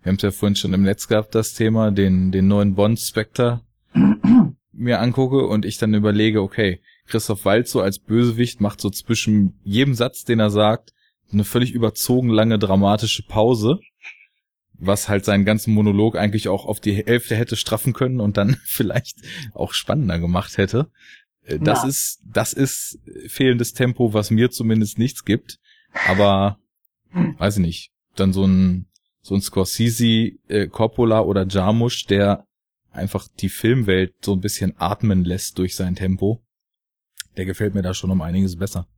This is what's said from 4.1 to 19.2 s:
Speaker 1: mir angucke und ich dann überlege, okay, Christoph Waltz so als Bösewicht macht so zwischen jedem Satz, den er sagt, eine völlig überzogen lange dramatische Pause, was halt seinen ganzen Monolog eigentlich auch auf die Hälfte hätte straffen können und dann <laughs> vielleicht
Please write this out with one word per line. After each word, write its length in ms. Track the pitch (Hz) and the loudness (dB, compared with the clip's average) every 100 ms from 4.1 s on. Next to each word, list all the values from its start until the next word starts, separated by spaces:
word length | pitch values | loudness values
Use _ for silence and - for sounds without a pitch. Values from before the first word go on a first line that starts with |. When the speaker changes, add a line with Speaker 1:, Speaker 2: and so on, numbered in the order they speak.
| 214 202 240 180 - _ | 4 6 6 6 0 _
Speaker 1:
mir 280 | - 120 113 | -8 -2 0
angucke 460 | 120 120 131 135 - | 0 2 2 2 2
und 180 | 107 | 0
ich 140 | 98 - | -2 -2
dann 140 | 110 | 0
überlege, 460 | 107 107 104 110 107 | 2 2 2 2 2
okay, 400 | 95 - 104 90 _ _ _ | -2 0 -2 -2 _ _ _
Christoph 380 | 113 - 104 | -6 -2 -2
Waltz 280 | 98 107 127 | 2 2 2
so 80 | 127 | 0
als 180 | 98 98 | -2 -4
Bösewicht 640 | - 110 120 113 120 - | -2 2 2 0 -2 0
macht 200 | 104 - | -4 -2
so 100 | 104 | -6
zwischen 680 | - - 113 - 107 98 - | -6 -4 -4 2 2 2 -2
jedem 300 | - 104 139 | -4 0 0
Satz, 300 | 117 123 - | 0 -2 -4
den 140 | - 113 | -2 0
er 100 | 107 | 2
sagt, 420 | 104 107 113 _ _ _ _ _ | 4 2 0 _ _ _ _ _
eine 120 | 101 | -2
völlig 280 | 101 120 123 | 0 0 0
überzogen 560 | 117 110 - - 127 123 | 0 -2 -2 0 0 2
lange 280 | 107 113 110 | 2 2 2
dramatische 680 | 101 95 98 104 107 - | 2 2 4 2 0 -6
Pause, 560 | - 110 110 120 107 180 - _ - - _ _ _ _ _ _ | -4 2 2 4 2 0 -4 _ -20 -20 _ _ _ _ _ _
was 280 | 87 101 - | -2 -2 0
halt 160 | 101 | -2
seinen 200 | 95 101 | 2 2
ganzen 300 | 101 107 - | 2 0 0
Monolog 420 | 107 107 101 110 - | 2 2 2 2 0
eigentlich 320 | 104 104 104 | -2 -2 -2
auch 160 | 98 | -4
auf 140 | - 107 | -4 -4
die 140 | 107 | -2
Hälfte 400 | 101 107 120 - | -2 0 0 0
hätte 220 | 110 120 113 | -4 -2 -4
straffen 360 | - 110 - | -4 -4 -4
können 280 | 117 131 127 | -2 -2 0
und 160 | 104 101 | -2 0
dann 200 | 101 135 | 0 0
<laughs> 40 | |
vielleicht 520 | - - 107 117 - - | -4 -4 -2 -2 -6 -18